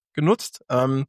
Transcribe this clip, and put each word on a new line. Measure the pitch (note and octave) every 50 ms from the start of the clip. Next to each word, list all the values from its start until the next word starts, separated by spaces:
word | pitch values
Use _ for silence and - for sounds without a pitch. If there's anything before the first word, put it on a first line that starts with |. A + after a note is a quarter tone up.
| _ _ -
genutzt, | - D3+ E3 A3 - - - - - _ -
ähm, | B2+ B2 C3 C3 C3+ C3+ C3+